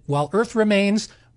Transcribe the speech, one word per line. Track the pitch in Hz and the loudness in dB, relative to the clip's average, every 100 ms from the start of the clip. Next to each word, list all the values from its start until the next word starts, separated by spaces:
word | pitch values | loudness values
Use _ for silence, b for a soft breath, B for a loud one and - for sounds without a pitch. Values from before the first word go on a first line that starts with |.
while | - 143 147 | -4 -4 -2
earth | 202 220 | -2 0
remains, | 226 214 202 202 214 - b b | 0 2 2 2 -2 -4 b b